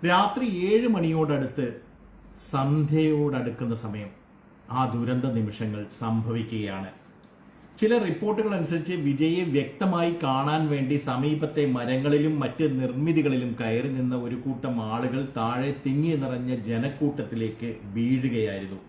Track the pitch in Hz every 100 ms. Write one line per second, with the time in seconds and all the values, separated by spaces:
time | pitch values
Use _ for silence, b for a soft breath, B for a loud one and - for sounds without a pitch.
0 | 165 180 208 - 247 180 185 214 240 208
1 | 165 160 151 143 131 - 127 113 - -
2 | - - - - - 139 135 151 147 156
3 | 156 151 147 135 123 113 120 113 110 104
4 | 101 - - - - - - 120 127 117
5 | 117 127 131 113 107 104 110 104 104 -
6 | 117 113 113 117 110 113 101 95 95 -
7 | - - - - - - - - 220 233
8 | 190 156 208 214 214 190 151 165 156 180
9 | 143 135 160 175 180 143 135 - 190 170
10 | 170 170 139 131 143 156 156 143 131 143
11 | 147 123 143 151 147 - 143 127 120 127
12 | 143 147 151 151 131 - 156 131 127 123
13 | 151 160 147 131 123 110 117 113 139 131
14 | 127 127 120 120 139 127 135 117 110 113
15 | 127 131 135 - 113 123 135 139 135 135
16 | 160 156 135 123 123 123 107 117 139 143
17 | 147 143 107 113 113 110 117 110 104 101
18 | 117 131 131 117 107 98 95 95